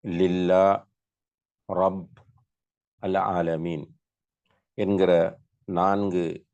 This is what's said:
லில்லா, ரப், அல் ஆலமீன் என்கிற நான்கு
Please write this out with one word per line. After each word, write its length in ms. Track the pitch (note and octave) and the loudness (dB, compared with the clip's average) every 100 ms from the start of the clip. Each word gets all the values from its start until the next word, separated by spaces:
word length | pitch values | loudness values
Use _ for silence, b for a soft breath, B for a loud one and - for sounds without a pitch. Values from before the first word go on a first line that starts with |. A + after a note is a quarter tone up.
| - | -6
லில்லா, 580 | E2+ F#2 F2+ F2+ F#2 G2 G2 - _ _ _ _ _ _ _ _ | 0 0 0 2 4 4 2 -4 _ _ _ _ _ _ _ _
ரப், 360 | F2+ F#2+ F#2+ E2 - _ _ _ _ _ _ _ _ | 0 0 -2 -12 -20 _ _ _ _ _ _ _ _
அல் 160 | G2 F#2+ F#2+ F2+ | -4 -2 -2 -2
ஆலமீன் 500 | E2+ E2 E2+ D#2+ - _ _ _ _ _ _ _ _ | -2 -4 -4 -8 -10 _ _ _ _ _ _ _ _
என்கிற 380 | - G2 G2 F#2 F2 F#2 - _ _ - | -6 -2 2 4 4 2 -4 _ _ -6
நான்கு 840 | F2+ F#2+ G2+ G2+ F2+ E2+ - _ | 0 2 2 0 -2 -4 -6 _